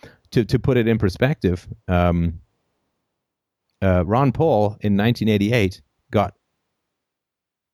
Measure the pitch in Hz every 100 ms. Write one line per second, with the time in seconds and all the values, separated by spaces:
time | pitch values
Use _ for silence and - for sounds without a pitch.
0 | - _ _ 131 104 127 143 123 113 113
1 | 101 - 127 160 90 87 - - - 90
2 | 87 85 85 80 - _ _ _ _ _
3 | _ _ _ _ _ _ _ _ 95 90
4 | 85 117 139 110 165 107 104 107 107 101
5 | 110 120 110 104 101 123 98 - _ _
6 | _ 107 92 - _ _ _ _ _ _
7 | _ _ _ _ _ _ _